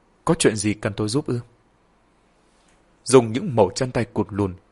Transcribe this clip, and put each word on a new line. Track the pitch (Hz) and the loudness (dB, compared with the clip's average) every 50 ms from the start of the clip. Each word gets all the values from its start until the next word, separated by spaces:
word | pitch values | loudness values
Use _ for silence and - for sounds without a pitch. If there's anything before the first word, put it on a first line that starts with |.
| _ _ _ _ - | _ _ _ _ -2
có | - 175 | -2 0
chuyện | - - 113 107 | 2 2 2 2
gì | 104 104 107 101 | 2 -2 -2 -4
cần | - - 110 101 | -2 -4 -6 -4
tôi | - 107 104 | -4 -4 -2
giúp | 113 147 156 | -2 -4 -4
ư?" | - 123 120 - - _ _ _ _ _ _ _ _ _ _ _ _ _ _ _ _ _ _ _ _ _ _ _ _ _ _ _ _ _ _ - | -4 -6 -6 -6 -12 _ _ _ _ _ _ _ _ _ _ _ _ _ _ _ _ _ _ _ _ _ _ _ _ _ _ _ _ _ _ -4
Dùng | - 131 131 117 110 | 6 6 6 6 6
những | 110 139 214 180 120 | -4 -4 -4 -2 2
mẩu | 113 98 90 - | 2 2 2 2
chân | - - 127 | -4 -6 -4
tay | - - 107 | -2 -4 -4
cụt | - - 113 101 - | -4 -2 -4 -4 -4
lùn | 98 98 101 92 90 - _ _ | -2 -4 -4 -4 -4 -10 _ _